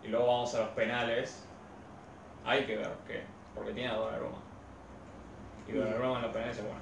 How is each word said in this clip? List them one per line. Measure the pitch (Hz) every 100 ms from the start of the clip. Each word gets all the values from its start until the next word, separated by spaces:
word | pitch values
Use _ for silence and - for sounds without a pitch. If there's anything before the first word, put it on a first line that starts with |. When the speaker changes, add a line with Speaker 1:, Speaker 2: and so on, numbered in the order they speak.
Speaker 1:
Y | 110
luego | 113 123
vamos | 120 120 120
a |
los | 110
penales. | - 113 120 117 117 135 - - - - - - - - - - - 113
Hay | 135 120
que | 107
ver | - - -
qué, | 110 101 - - -
porque | 110
tiene | 110 123
a | 110
Donnarumma. | 110 113 123 - - - - - - - - - - - - - -
Y |
Speaker 2:
Mm. | 139
Speaker 1:
Donnarumma | 110 113 127 123
en |
los | 117
penales | 110 117 113
es |
bueno. | 107 -